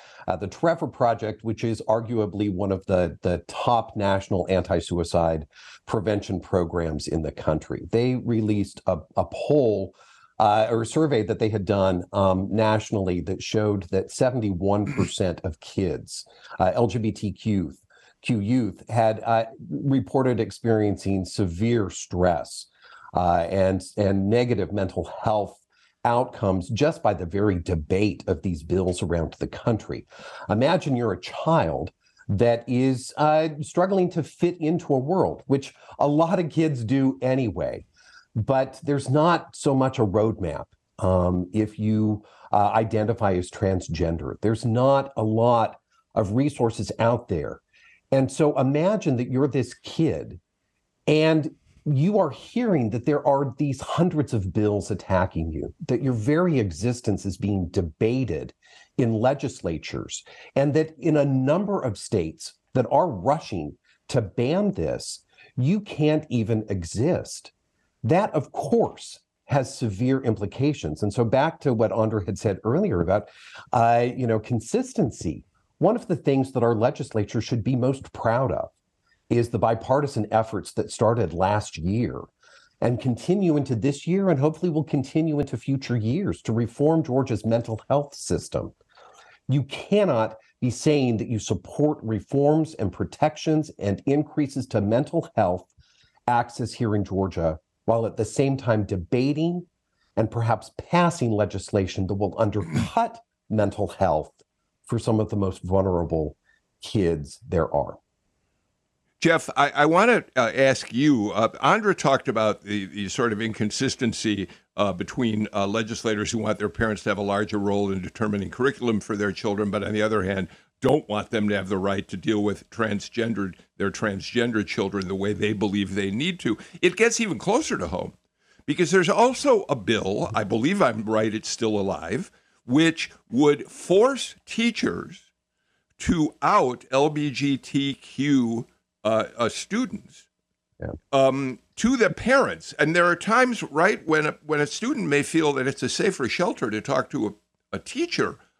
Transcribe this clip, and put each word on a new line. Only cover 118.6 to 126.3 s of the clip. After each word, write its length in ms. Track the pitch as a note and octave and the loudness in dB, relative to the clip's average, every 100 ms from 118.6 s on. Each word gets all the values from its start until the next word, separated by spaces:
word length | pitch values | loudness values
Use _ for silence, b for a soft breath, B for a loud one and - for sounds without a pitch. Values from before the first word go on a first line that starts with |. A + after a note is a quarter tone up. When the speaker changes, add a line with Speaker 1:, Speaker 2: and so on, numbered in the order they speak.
| C3 C3 A#2+ G#2 | -2 0 -2 -2
Speaker 2:
for 160 | - G#2 | -2 -2
their 160 | G2+ F2+ | -2 -2
children, 280 | A2+ G2+ G#2 | -2 -2 -2
but 140 | G#2 | -2
on 100 | G2 | -2
the 120 | G#2+ G#2+ | 0 0
other 160 | G#2+ | 0
hand, 240 | F#2 F#2+ F2+ b b _ C3 | 0 -2 -4 b b _ 2
don't 180 | D3 - | 2 0
want 220 | G#2 - | -6 -2
them 180 | A2+ G#2 | -2 0
to 60 | G2+ | 0
have 140 | F#2 | 0
the 140 | G2 G2 | -2 0
right 160 | G2 - | -2 -4
to 100 | F#2+ | -6
deal 240 | B2 G#2 | -2 0
with 260 | G#2 F#2+ - | 0 -4 -8
transgendered, 840 | - A2 G2+ - - A2+ G2+ F#2+ - b - | -4 -2 -2 -6 -4 -4 -2 -6 -8 b -4
their 140 | F#2+ | -4
transgender 720 | - A2 G2 - A#2+ A#2+ A2+ G2 | -2 -4 -4 -4 -2 0 0 -2
children 420 | - G2 G2 F2+ | -2 -2 -2 -4
the 140 | F#2+ | -4
way 100 | G2+ | -4
they 200 | G2+ G#2+ | -2 -2
believe 360 | G#2+ G#2 G2+ F#2+ | 0 0 0 -2
they 160 | G2 G2 G#2+ | -2 -2 -2
need 160 | E3+ | -4